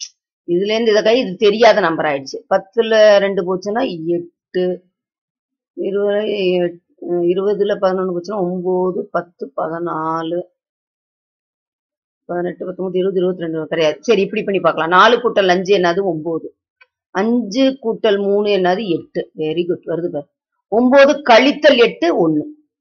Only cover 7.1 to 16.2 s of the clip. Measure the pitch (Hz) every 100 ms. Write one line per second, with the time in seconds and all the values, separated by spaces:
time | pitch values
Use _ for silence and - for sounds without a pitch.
7.1 | 175 175 175 196 190 202 196 190 185 185
8.1 | 175 175 208 180 185 175 185 185 180 -
9.1 | 175 175 _ - - 160 165 170 160 160
10.1 | 160 160 175 - _ _ _ _ _ _
11.1 | _ _ _ _ _ _ _ _ _ _
12.1 | _ - 175 175 170 190 180 185 180 190
13.1 | 185 180 180 165 160 156 165 156 151 -
14.1 | 202 190 214 196 190 165 151 160 185 220
15.1 | 240 240 - 185 180 185 196 175 175 196
16.1 | 160